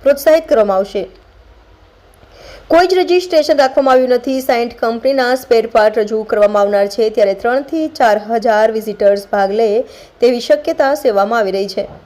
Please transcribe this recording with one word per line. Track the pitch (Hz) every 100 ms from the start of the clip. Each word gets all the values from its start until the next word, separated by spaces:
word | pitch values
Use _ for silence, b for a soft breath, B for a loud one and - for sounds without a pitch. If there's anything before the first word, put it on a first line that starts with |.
પ્રોત્સાહિત | 277 277 330 320 320
કરવામાં | 269 208 190
આવશે. | 202 208 180 - _ _ _ - _ _ _ _ _ _ - B B B -
કોઈ | 320 370
જ | 370
રજિસ્ટ્રેશન | 320 359 359 320 302 294
રાખવામાં | 269 277 269
આવ્યું | 262 254
નથી. | 247 240 262
સાયન્ટ | 262 240 240 -
કંપનીના | 233 233 269 269 247 254
સ્પેર | 254 233 226
પાર્ટ | 226 214 220
રજૂ | 208 220
કરવામાં | 214 214 208 208
આવનાર | 202 202 202
છે, | 226 220
ત્યારે | 220 202
ત્રણથી | 196 233 254 285 320 311
ચાર | - 247 208 208
હજાર | 233 220 214 220
વિઝિટર્સ | 220 214 202 202 202 202
ભાગ | 208 196
લે | 208 226 214 269 B B _
તેવી | 240 240
શક્યતા | - 294 311 320 277
સેવવામાં | 294 269 202 202 233
આવી | 202
રહી | 190 196
છે. | - - -